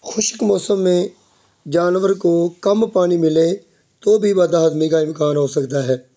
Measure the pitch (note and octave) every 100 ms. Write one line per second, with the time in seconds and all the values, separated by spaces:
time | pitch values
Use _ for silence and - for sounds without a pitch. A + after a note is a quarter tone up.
0 | - - G#3+ - G#3+ F#3+ - G3 F#3 F3+
1 | G3 _ _ _ _ _ - D#3+ F3 F3+
2 | F#3+ G3 F3 E3+ F3 E3+ G3 G#3 A3 G3+
3 | F3+ F3 D#3+ D#3 E3 G3 _ _ _ _
4 | G3+ G#3+ G#3 F#3+ E3+ E3 D#3+ D3+ D#3+ D#3+
5 | D#3 D#3 D3+ D3 C#3 D3+ C3 C#3 B2+ B2+
6 | _